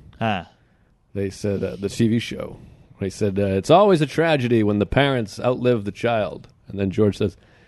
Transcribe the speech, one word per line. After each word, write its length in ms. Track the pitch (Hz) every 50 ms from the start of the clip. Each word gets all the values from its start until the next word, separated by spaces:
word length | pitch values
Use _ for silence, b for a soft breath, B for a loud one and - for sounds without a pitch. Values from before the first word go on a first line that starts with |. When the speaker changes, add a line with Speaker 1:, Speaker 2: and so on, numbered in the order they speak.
| - - - -
Speaker 1:
Huh. 240 | 117 110 101 90 85 - _ _ _ _ _ _ _ _ _ _ _ _ -
Speaker 2:
They 180 | 101 101 95
said, 320 | - - - 104 98 95 -
uh, 120 | - -
the 120 | 90 98 98
T 180 | - - 117 107
V 100 | 113 117
show. 380 | - - - - - - - - - - - - - _ - -
They 100 | 98 95
said, 300 | - - 107 101 95 98
uh, 60 | 101
"It's 240 | 98 95 98 92 -
always 300 | 156 185 214 202 185 147
a 40 | 156
tragedy 560 | 135 - 156 165 165 156 139 120 117 120 113
when 160 | 107 104 104
the 80 | 104 98
parents 540 | - - 127 143 139 135 123 110 - - -
outlive 440 | - 120 127 - 120 123 123 110 101
the 80 | 101
child." 560 | 95 - - 120 117 110 101 82 - - - - _ _ _
And 120 | - - 98
then 120 | 98 98
George 260 | 87 110 107 101 95
says, 180 | - 110 90 - - b b b b b